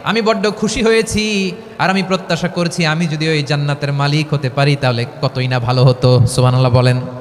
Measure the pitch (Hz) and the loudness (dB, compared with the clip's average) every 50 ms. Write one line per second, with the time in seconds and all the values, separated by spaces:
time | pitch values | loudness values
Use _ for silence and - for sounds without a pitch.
0 | - 151 196 226 214 220 220 202 190 214 196 - 214 208 - 262 220 226 226 226 | -2 -2 -2 0 0 0 0 0 0 -2 -2 -2 -4 -4 -2 0 0 2 2 2
1 | 220 226 - 214 214 214 214 196 190 185 165 - - - - - 143 180 190 190 | 0 0 -2 -2 -2 0 -2 -2 -2 -2 -6 -8 -16 -18 -6 -2 -2 0 0 0
2 | 185 190 190 185 185 - 175 160 175 170 - 180 175 170 175 - 170 156 156 165 | 0 0 -2 -4 -2 -4 -4 -2 -2 -4 -2 -2 -4 -2 -2 -2 0 0 0 0
3 | 175 160 156 151 156 160 160 151 143 123 147 143 143 143 143 143 147 143 143 143 | -2 -2 -2 -2 -2 0 0 -2 0 -2 -2 -2 0 -2 -2 -2 -4 -4 -2 0
4 | 143 143 143 156 151 147 151 139 135 127 117 139 139 147 143 139 - 127 123 117 | 0 0 0 0 0 0 -2 -2 -2 -2 0 0 2 2 2 2 0 0 0 0
5 | 120 - - - - 143 - 131 127 127 127 127 120 123 127 127 127 135 123 - | -4 -6 -6 -4 -4 -4 -2 -2 -2 -2 -2 -2 0 0 2 4 4 4 4 4
6 | - 127 127 120 117 113 - - 127 127 123 127 131 127 120 127 123 127 123 127 | 4 4 4 4 4 2 2 2 2 2 4 2 2 4 4 4 4 4 2 0
7 | 123 - - - | -2 -6 -12 -12